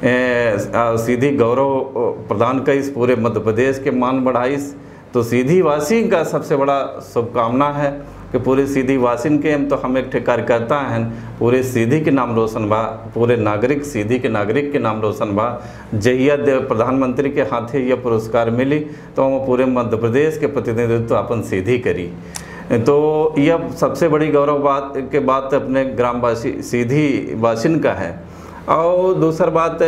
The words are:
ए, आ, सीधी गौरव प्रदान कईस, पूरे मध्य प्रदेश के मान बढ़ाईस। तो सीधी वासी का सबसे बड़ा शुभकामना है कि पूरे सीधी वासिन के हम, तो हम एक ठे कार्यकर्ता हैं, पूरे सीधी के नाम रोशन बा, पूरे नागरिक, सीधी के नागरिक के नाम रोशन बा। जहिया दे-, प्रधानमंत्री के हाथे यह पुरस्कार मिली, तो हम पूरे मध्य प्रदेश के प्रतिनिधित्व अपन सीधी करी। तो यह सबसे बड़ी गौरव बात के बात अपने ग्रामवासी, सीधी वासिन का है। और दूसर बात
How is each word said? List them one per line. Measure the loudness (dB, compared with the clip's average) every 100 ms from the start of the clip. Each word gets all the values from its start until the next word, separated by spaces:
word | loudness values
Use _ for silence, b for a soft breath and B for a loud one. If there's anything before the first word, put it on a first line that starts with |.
ए, | 2 2 2 2 2 0 -2 0
आ, | 0 0
सीधी | 0 2 2 2
गौरव | 2 2 2 0 -4 -2 -4 -4 -6
प्रदान | 0 0 0
कईस, | 0 0 0
पूरे | -2 0 2
मध्य | 0 0
प्रदेश | -2 0 0 0
के | -2
मान | 0 0 0
बढ़ाईस। | 0 0 0 -2 -6 -12 B B B
तो | -2
सीधी | 0 2 4 4
वासी | 4 2 2 2 2
का | 2
सबसे | 0 -4 -2 0
बड़ा | 2 0 -2 -8 -6
शुभकामना | -4 -2 0 0 2 0
है | 0 -4 -4 -12 -16 -6
कि | -4
पूरे | 0 2 2
सीधी | 0 0 2
वासिन | 2 0 0 0
के | 2
हम, | 0 0
तो | -2
हम | 0 -2
एक | -2
ठे | -2
कार्यकर्ता | 0 0 2 0 2 -2
हैं, | 0 -2 -4 -6 -12 -2
पूरे | 2 2
सीधी | 2 0 2 2
के | 2
नाम | 0 0 0
रोशन | 0 -2 0
बा, | 0 0 -6 -8
पूरे | 0 2 2
नागरिक, | 2 0 0 0
सीधी | -2 -4 -2 0
के | 0
नागरिक | -2 0 0 0
के | -2
नाम | -2 0
रोशन | -2 -2 -2 0
बा। | -2 -4 B B B
जहिया | 0 2 4 4 2
दे-, | 2 2 0
प्रधानमंत्री | 0 0 2 0 0 0
के | 0
हाथे | 0 -2 -2 -2 0
यह | 0
पुरस्कार | 0 -2 0 0 0
मिली, | 0 0 0 -2 B B 0
तो |
हम | 0 0 0
पूरे | 2
मध्य | 2 2 0 0
प्रदेश | 2 2 2 0
के | -2
प्रतिनिधित्व | -2 -2 0 0 0 2
अपन | 0 0 -4
सीधी | -2 -2 0 0
करी। | 0 -2 -4 -10 B B B B B
तो | 0 2 2 2 2 0 2
यह | 2 2 -2
सबसे | -2 -2 2 2
बड़ी | 2 2
गौरव | 2 2 2
बात | 2 0 -2 -8
के | -2 0
बात | 2 0 0
अपने | -2 0 -2
ग्रामवासी, | -2 0 -2 0 0 0 -4 -6
सीधी | -4 -2 0 2 2 0 -4 0
वासिन | 0 2 2 2
का | 2
है। | -2 -6 -8 -14 B B B 0
और | 2 2 2 2
दूसर | 2 2 2 0
बात | 2 0 2